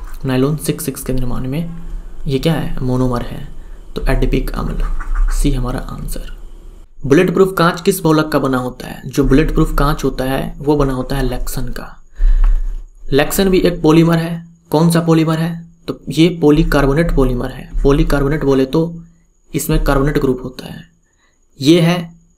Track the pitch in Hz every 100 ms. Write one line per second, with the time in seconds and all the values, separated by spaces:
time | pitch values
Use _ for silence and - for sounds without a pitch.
0 | - - 135 127 139 151 - 139 - 131
1 | - 127 123 113 131 143 170 - - -
2 | - - - 135 156 147 113 - 127 127
3 | 127 120 - - - - - - - -
4 | - 131 131 135 - 120 113 - - -
5 | - - - - 147 131 123 131 - -
6 | - - - - - - - - - -
7 | 135 147 185 175 190 - 170 - - 190
8 | 160 156 156 147 135 127 127 - - -
9 | - 127 135 135 160 - 156 - 143 151
10 | 135 131 131 135 - - 143 151 135 127
11 | 127 139 127 127 - - 123 - - -
12 | - - - - - - - - - -
13 | - 135 151 - 190 185 180 170 156 160
14 | 165 165 165 170 - - - 151 170 170
15 | 165 160 160 160 170 170 - - - -
16 | - 135 170 170 151 151 160 147 135 143
17 | 170 - 127 123 123 - - - 139 143
18 | 165 143 139 151 139 135 131 160 165 165
19 | - _ _ _ _ - - 156 - 139
20 | 143 143 135 127 - - - - - _
21 | _ _ _ _ _ - 135 175 165 180
22 | 170 - _